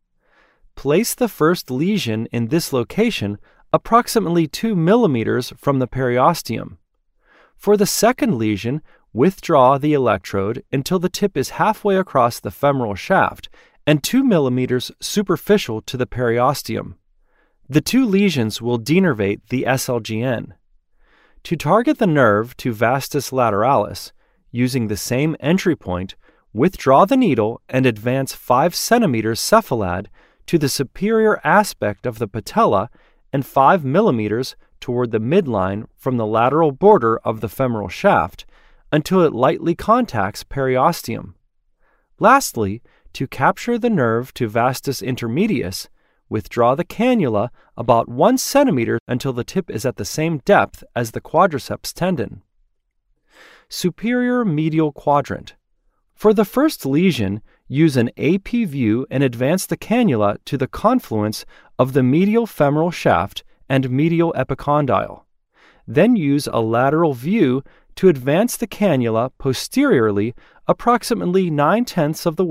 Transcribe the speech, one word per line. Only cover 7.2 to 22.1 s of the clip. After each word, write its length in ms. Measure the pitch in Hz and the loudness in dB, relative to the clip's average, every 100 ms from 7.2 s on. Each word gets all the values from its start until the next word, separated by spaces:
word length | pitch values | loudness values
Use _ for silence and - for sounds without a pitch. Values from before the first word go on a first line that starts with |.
| _ _ _ _ | _ _ _ _
For 180 | 202 208 | 2 4
the 120 | 202 | 2
second 500 | - 220 254 262 123 | 2 2 2 0 0
lesion, 440 | 110 101 113 151 - _ _ | 0 -2 -4 -6 -10 _ _
withdraw 640 | 113 170 - - 147 127 139 | 0 0 0 2 4 6 4
the 160 | 151 | 2
electrode 680 | 147 120 98 - 98 98 120 - | 2 2 0 -2 -4 -4 -6 -6
until 260 | 135 - 180 | -6 -2 -2
the 100 | 180 | -2
tip 280 | - 202 143 | -2 -4 -2
is 140 | 120 | -6
halfway 440 | - 190 208 208 190 | -2 -2 0 0 -2
across 440 | 185 139 120 - | 0 2 0 0
the 120 | 113 | -10
femoral 440 | - 143 135 110 95 | -2 0 0 -4 -6
shaft 520 | - 190 92 - - - _ _ - | 0 0 0 -4 -20 -20 _ _ 0
and 160 | 151 | 0
two 200 | - 247 | 2 0
millimeters 680 | 269 175 135 123 123 123 - - | 2 2 2 0 -2 -4 -6 -14
superficial 800 | - 202 196 170 - 202 - 110 | -6 -4 -2 -4 2 0 0 -8
to 120 | - 123 | -8 -6
the 100 | 123 | -6
periosteum. 920 | 120 120 117 131 143 - 104 - - _ _ _ _ _ _ - | -2 -2 2 0 0 -6 -8 -8 -16 _ _ _ _ _ _ -2
The 120 | 147 | -2
two 240 | - 254 247 | 2 0 2
lesions 560 | 190 202 143 110 - | 2 2 0 -4 -4
will 160 | 117 120 | -4 -4
denervate 640 | 110 175 185 107 98 104 - | 0 2 2 0 -2 -2 -6
the 160 | 127 135 | -4 -2
S 220 | 131 - | -2 -2
L 140 | 120 | -6
G 200 | 104 110 | -4 -6
N. 340 | 127 110 - - _ _ _ _ _ _ _ _ | -4 -6 -8 -18 _ _ _ _ _ _ _ _
To 120 | - 165 | -8 -4
target 420 | 147 208 277 - | 2 2 2 0
the 100 | |
nerve 500 | 196 | 2